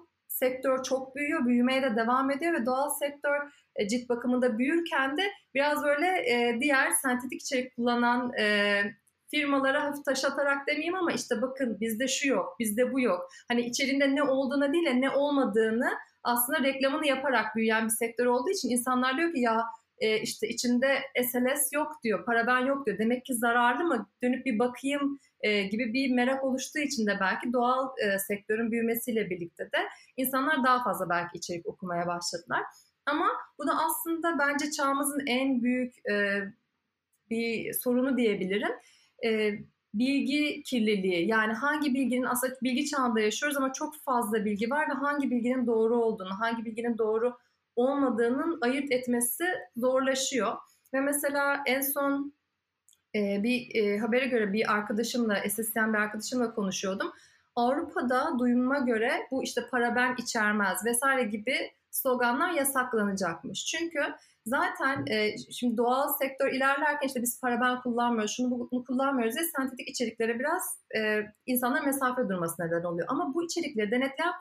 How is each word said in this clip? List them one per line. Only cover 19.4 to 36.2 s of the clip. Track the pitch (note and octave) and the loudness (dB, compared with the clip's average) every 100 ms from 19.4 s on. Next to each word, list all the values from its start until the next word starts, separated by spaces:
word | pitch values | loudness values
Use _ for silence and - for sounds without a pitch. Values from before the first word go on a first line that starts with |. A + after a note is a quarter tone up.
"Ya, | A#3 A3+ A#3 - _ - | 2 2 0 -8 _ -4
e, | A3 A3 | 0 0
işte | G#3+ - G#3+ | -2 -4 -4
içinde | A#3 B3 B3 C4+ C4+ - - B3 | -2 0 2 2 2 0 -2 -2
S | B3+ | 0
L | B3 D4 | 0 0
S | - D4 | 0 -2
yok," | D4+ - | -2 -4
diyor, | A3+ F#3 | -2 -2
paraben | A3+ A#3 A3+ B3+ B3+ | 0 0 2 2 2
yok | C#4 B3 | 0 -2
diyor. | F#3+ | 0
Demek | A3+ B3 | 2 0
ki | B3+ | -2
zararlı | A#3 A#3 A#3+ A#3+ C#4 | 0 2 4 4 2
mı? | E4+ A#3 G3+ _ | 0 0 -4 _
Dönüp | B3 C4 C4 | 0 0 0
bir | G#3+ | 0
bakayım, | B3 B3 C4+ C#4+ C#4 C#4 _ _ | 0 0 -4 -2 -2 -4 _ _
e, | G#3+ G#3 | 0 0
gibi | G3 G#3+ B3 | 0 -2 -2
bir | B3+ C#4 | 0 2
merak | B3 B3 C4+ | 2 2 2
oluştuğu | C4+ C4 - D#4 | 0 -2 -4 -4
için | C#4+ A3+ G#3 | -2 0 0
de | F#3+ | 0
belki | F#3+ A3+ B3 | 0 0 0
doğal, | B3 A#3+ C4 C4 - | 2 2 2 -2 -2
e, | G#3 G3 | 0 0
sektörün | - G3+ - A3 A#3 | -2 -6 -2 -2 0
büyümesiyle | A#3 A3+ A#3 - A3 F#3 | 0 0 -2 -2 -2 -2
birlikte | F3 E3+ - | -4 -8 -10
de | G3 D4+ G4+ - - - | -6 -4 -4 -8 -12 -6
insanlar | C4 C4 C#4 D4 | -2 0 0 2
daha | B3+ B3 | 4 4
fazla | G3+ F3+ F3+ | 2 -2 0
belki | F3 F3 F#3 | 0 -2 -8
içerik | - F3 F3 | -8 -8 -8
okumaya | F3 F3+ F3 F3 | -8 -4 -2 -2
başladılar. | F3 - F3 - D#4 - - _ _ - | -4 -6 -8 -4 -4 -4 -10 _ _ -4
Ama | D4+ G4 B4 - - | 0 0 0 -6 -6
bu | C#4+ | -2
da | C#4+ D#4+ | 0 0
aslında | - E4 E4 E4+ C#4+ | -2 -4 -2 0 0
bence | C#4+ C#4+ D4 | 0 0 -2
çağımızın | - C#4 D4 C#4 C#4+ C#4+ | -2 0 0 -2 -2 0
en | B3 C4+ B3 | 0 2 2
büyük, | A#3+ B3+ B3 - - | 2 0 -2 -6 -4
e, | G3+ | 0